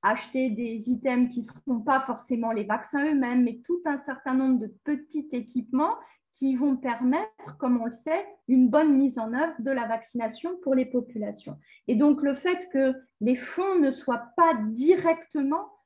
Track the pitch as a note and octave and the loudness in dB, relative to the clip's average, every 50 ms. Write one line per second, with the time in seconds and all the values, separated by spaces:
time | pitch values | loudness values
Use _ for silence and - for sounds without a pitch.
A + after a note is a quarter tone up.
0 | - G3 G#3+ G#3 - - - C4 C4 C4 G#3+ A3 A#3+ A3+ A3+ A3+ A3 B3 B3+ - | 0 0 -2 -2 -6 -6 -2 -2 -2 -2 -2 -4 -6 -6 -6 -8 -4 -4 -4 -2
1 | - C4+ B3 B3 B3 B3 - A#3+ A3 - - - _ - B3 A3+ G#3+ - C4+ C4 | 0 0 2 2 2 0 0 -8 -10 -10 -16 -16 _ -4 -4 -4 0 0 0 0
2 | - - A#3+ - - - B3+ A3+ A#3 A3+ A3+ G#3+ G#3 G3+ G#3 B3 - - - C#4+ | 0 -4 -8 -8 -6 -6 -4 -4 -2 -2 -4 -4 -2 -4 -4 -6 -4 -6 -4 -2
3 | C#4+ D#4 D4+ C#4 B3+ A#3+ B3 B3+ B3 A#3+ A#3 - - - F4 F4 F4 D#4+ C#4+ C4+ | 0 0 0 0 0 2 2 2 2 2 0 -6 -6 -4 -4 -4 -2 -4 -4 -4
4 | - - C4 B3+ - - C4 C4 C4+ C4 C4 A#3+ A3 G#3+ - _ _ - D4 - | -6 -10 -12 -8 -6 -2 0 2 2 2 2 2 0 -4 -12 _ _ -4 -4 -4
5 | - _ - D4+ C#4+ - - B3 G#3+ - - B3 A3 - - B3+ D4+ F4+ A#4 A#4 | -4 _ -8 -8 -8 -6 -8 -8 -8 -4 -6 -6 -6 -2 0 0 0 0 0 -4
6 | - - _ _ _ _ _ _ C4+ C4+ C4 B3 C#4 C#4+ C4+ B3+ C4 B3+ A#3+ A3+ | -8 -20 _ _ _ _ _ _ -2 0 0 2 2 0 0 0 -2 -4 -4 0
7 | B3+ B3 C4+ D#4+ G4+ G#4+ _ _ G4+ - - - C#4+ B3+ B3 A#3+ A3+ A#3 A#3 - | 0 0 2 0 -2 -6 _ _ -18 -18 -10 -4 0 0 0 0 0 -4 -8 -8
8 | - D#4 D#4+ F#4 G4+ - - _ _ - B3+ C4 B3+ A#3 A3 D4 D#4+ D#4 C#4+ C4 | -4 -2 -2 -2 -4 -6 -16 _ _ 2 6 6 6 6 6 6 6 6 6 4
9 | C#4 C4+ - B3 A3+ A3 A#3 B3+ D#4 E4 D#4+ - A3 C4+ C4+ B3+ A#3 - - - | 4 2 0 -2 -6 -4 -2 -2 -2 -2 -4 -6 -4 -2 -2 -2 -2 -4 -6 -6
10 | - _ _ A#3+ A#3+ - - - - E4+ F#4 - - C4+ C4+ C4 B3+ B3+ - B3 | -8 _ _ -6 -6 -6 -6 -6 -8 -8 -8 -6 -2 0 0 2 0 0 -2 -4
11 | A#3 - - A3 G#3 G#3 G#3 - - - - - _ _ _ _ _ - B3+ G#3+ | -4 -4 -8 -8 -8 -8 -8 -12 -14 -16 -16 -16 _ _ _ _ _ -2 2 4
12 | D4 D4 D4 D4 D4+ C#4 C4+ C4 - F4 F4+ F4+ F4+ - - C4+ C4+ C4 C4 C4 | 4 4 4 4 2 -2 -2 0 -2 -2 -2 -2 -4 -4 0 2 2 2 0 -2
13 | - _ _ _ G#3 A3+ B3+ B3 - - - - F#4 G4 F#4+ F4+ D4 C4+ B3+ - | -8 _ _ _ 0 0 0 0 -2 -10 -6 -4 -2 0 2 4 4 2 2 -2
14 | - - B3 A3+ - - _ - E4+ E4 D#4+ A3 G#3+ G#3+ A3 A#3 C4 D#4 F4+ F4 | -4 -4 -4 -4 -6 -8 _ 4 4 4 4 0 -2 -4 -4 0 4 4 4 6
15 | E4+ E4+ E4 E4 - _ _ D4+ C#4 C4+ D4+ E4+ G#4 - - _ _ | 4 0 0 0 -4 _ _ -2 -2 0 -2 -2 -4 -8 -18 _ _